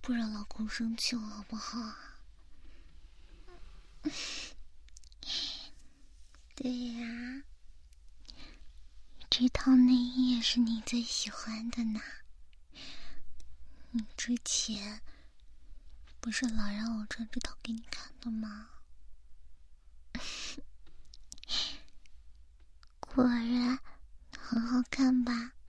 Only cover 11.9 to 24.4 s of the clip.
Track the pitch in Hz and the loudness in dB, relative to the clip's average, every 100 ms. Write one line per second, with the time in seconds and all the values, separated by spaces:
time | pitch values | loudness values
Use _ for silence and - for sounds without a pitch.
11.9 | 214 - - - - - - - - - | 0 -4 -10 -12 -12 -14 -16 -16 -12 -8
12.9 | - - - - - - - - - - | -2 0 2 2 2 0 -4 -6 -8 -2
13.9 | 240 214 - - 240 - - - 208 202 | -2 -2 -4 0 0 2 2 2 -2 -4
14.9 | 214 - - - - - - - - - | -6 -8 -8 -14 -16 -16 -14 -12 -12 -10
15.9 | - - - 233 214 247 220 208 202 226 | -14 -14 -8 -2 0 2 6 4 4 0
16.9 | 220 214 - 226 - - - - 226 - | 0 -2 -4 -2 -2 -2 -4 -4 -4 -4
17.9 | - - - 240 220 214 208 220 - - | -6 -6 -8 -2 -2 -2 -4 -10 -12 -12
18.9 | - - - - - - - - - - | -12 -10 -10 -10 -12 -10 -12 -14 -18 -18
19.9 | - - - - - - - - - - | -18 -10 -6 -6 -6 -6 -6 -8 -10 -12
20.9 | - - - - - - - - - - | -12 -12 -12 -12 -12 0 0 0 -4 -10
21.9 | - - - - - - - - - - | -12 -12 -14 -14 -16 -18 -20 -20 -18 -20
22.9 | - - - 247 240 233 247 247 262 - | -14 -2 4 6 6 4 4 4 0 -4
23.9 | - - - - - | -10 -12 -14 -14 -12